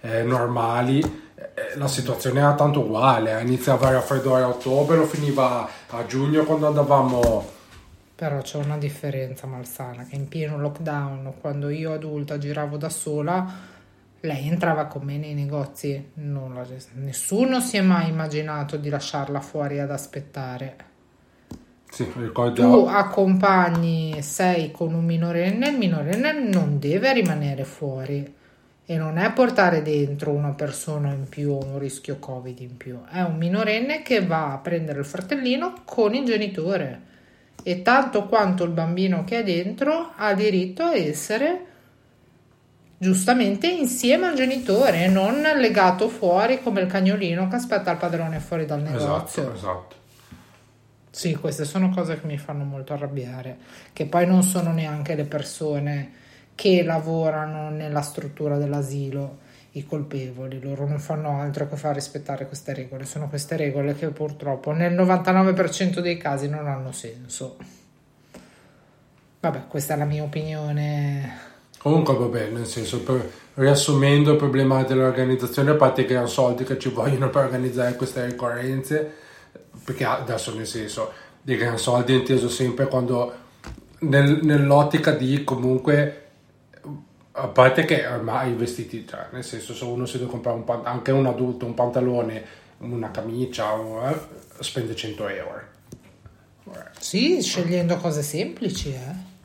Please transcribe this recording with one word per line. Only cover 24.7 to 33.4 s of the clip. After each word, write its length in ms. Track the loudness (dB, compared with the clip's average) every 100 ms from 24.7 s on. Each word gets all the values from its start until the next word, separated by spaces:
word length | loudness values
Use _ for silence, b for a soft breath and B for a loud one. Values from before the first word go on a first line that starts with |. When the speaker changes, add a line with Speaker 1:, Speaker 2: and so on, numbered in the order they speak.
Speaker 2:
con 240 | -4 -4 0
un 100 | 0
minorenne, 640 | 0 0 0 0 0 0
il 80 | 2
minorenne 540 | 0 0 0 0 0 0
non 400 | 0 2 2 0
deve 340 | 0 2 2
rimanere 520 | 2 2 0 -2 -4 -8
fuori 680 | -8 -8 -6 -6 -6 -6 b b b b b -6
e 100 | -4
non 220 | -2 0
è 120 | 0
portare 520 | 4 4 6 4 4
dentro 480 | 2 0 0 -2 -2
una 220 | 0 -2
persona 560 | -4 -6 -6 -6 -2 -2
in 200 | -4 -8
più 220 | -4 -2
o 120 | -2
un 140 | -4 -6
rischio 400 | -8 -8 -10 -10
covid 420 | -10 -12 -12 -14
in 160 | -16 -14
più, 200 | -14 -16 -8
è 100 | -2
un 160 | 0
minorenne 640 | 0